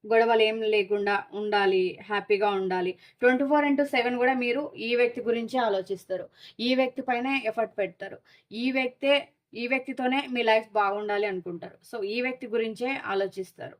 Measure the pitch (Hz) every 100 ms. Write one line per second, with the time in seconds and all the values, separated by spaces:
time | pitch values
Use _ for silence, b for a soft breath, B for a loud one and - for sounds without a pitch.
0 | 214 226 226 226 220 220 220 214 190 208
1 | 202 202 - 196 208 208 196 190 185 147
2 | - 208 185 208 208 196 190 185 180 -
3 | b b 247 254 277 294 294 277 285 262
4 | 240 247 247 262 240 240 302 - 226 240
5 | 240 247 220 233 226 254 226 196 180 190
6 | - 185 - B B B 233 254 254 262
7 | 254 240 254 269 220 220 214 - 185 175
8 | 196 - b b b 208 247 262 254 -
9 | 277 285 - _ _ 220 240 254 254 269
10 | 254 269 277 247 226 220 220 208 196 202
11 | 208 202 208 185 175 170 - - - 233
12 | 196 226 254 254 240 226 226 214 247 269
13 | - 196 196 190 185 - - -